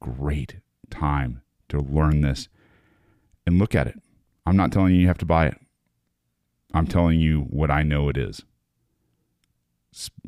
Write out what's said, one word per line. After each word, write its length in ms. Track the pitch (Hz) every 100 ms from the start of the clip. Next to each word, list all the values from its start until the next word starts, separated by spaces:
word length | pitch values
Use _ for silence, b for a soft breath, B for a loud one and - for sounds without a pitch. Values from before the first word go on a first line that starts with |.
great 560 | - 62 71 76 62 - - _ -
time 520 | - 73 71 65 64 - _ -
to 100 | 73
learn 420 | 67 73 78 76
this 260 | 71 65 - b b b b b b b b _ -
and 140 | 87
look 160 | 104 85
at 120 | 67
it. 120 | - - _ _ _ -
I'm 120 | 95
not 140 | 85
telling 220 | 101 92
you 80 | 90
you 60 | 90
have 100 | 87
to 60 | 82
buy 220 | 82 78
it. 120 | - _ _ _ _ _ _ _ _ _ _ _
I'm 140 | - 80
telling 320 | 90 85 82
you 220 | 80 76 71
what 220 | 71 78
I 120 | 71
know 260 | 76 73 71
it 80 | 69
is. 260 | 58 - - _ _ _ _ _ _ _ _ _ _ _ _ _ _
S-, 180 | - - -